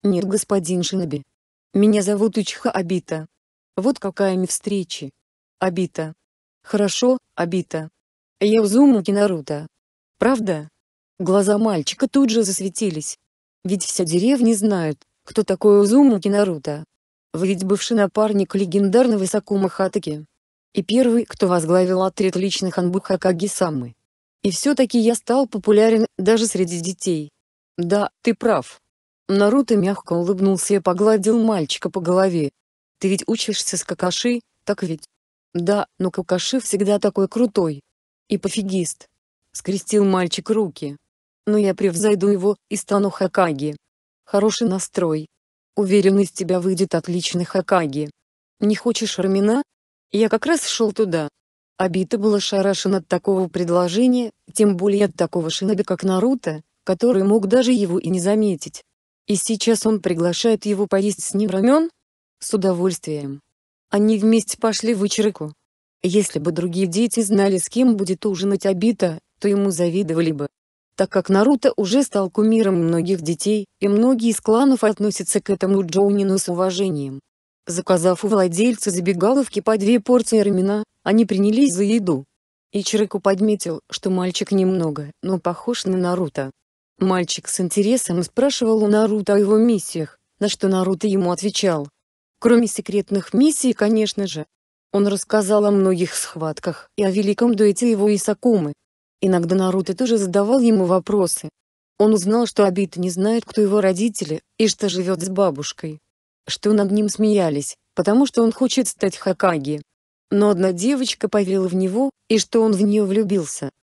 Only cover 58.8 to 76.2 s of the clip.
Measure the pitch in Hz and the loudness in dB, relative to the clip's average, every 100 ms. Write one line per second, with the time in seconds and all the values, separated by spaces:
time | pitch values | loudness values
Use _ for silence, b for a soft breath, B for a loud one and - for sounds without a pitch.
58.8 | _ _ _ _ _ 202 - 220 - 220 | _ _ _ _ _ -4 -2 -2 0 0
59.8 | 220 220 185 165 170 175 233 220 208 196 | 2 0 -2 0 0 0 0 0 -2 -2
60.8 | 202 196 202 190 - 196 208 185 220 294 | 0 0 0 -4 -6 -2 -2 0 2 2
61.8 | 330 _ _ _ _ _ - 214 190 175 | 0 _ _ _ _ _ -6 -2 0 0
62.8 | 185 175 - 151 139 139 _ _ _ _ | -2 -4 -8 -8 -8 -12 _ _ _ _
63.8 | _ 202 214 220 214 226 - - 226 214 | _ 0 2 2 4 2 0 -4 -2 -2
64.8 | 220 220 202 - 214 - 151 147 _ _ | -2 -2 -2 0 -2 -2 -12 -12 _ _
65.8 | _ _ 185 190 202 160 151 170 175 175 | _ _ 0 0 0 -2 -4 -2 -4 -2
66.8 | 190 175 233 - 208 202 202 185 - 233 | -2 0 -2 0 0 2 2 0 -2 0
67.8 | 254 214 190 185 214 185 196 196 196 190 | 2 2 -2 -4 -4 -2 -2 0 0 0
68.8 | 214 220 180 160 _ _ 202 202 202 165 | 0 0 -2 -4 _ _ -2 0 0 0
69.8 | 175 175 185 165 165 151 143 _ _ _ | 0 0 -2 0 0 -2 -8 _ _ _
70.8 | _ - 190 196 180 196 220 285 269 - | _ -4 0 0 2 4 4 4 2 0
71.8 | 196 247 277 202 190 - 214 226 202 185 | 0 2 0 -2 -2 0 2 4 2 2
72.8 | 165 170 175 190 165 170 202 214 196 _ | 0 0 0 -2 -2 -4 -2 -2 -4 _
73.8 | 202 202 240 262 226 208 - 220 277 262 | 0 2 2 2 0 -2 0 4 4 4
74.8 | 214 208 208 185 185 208 - 196 190 196 | 2 0 -2 -2 -2 -4 -2 -2 2 0
75.8 | 180 170 202 202 | 0 2 2 2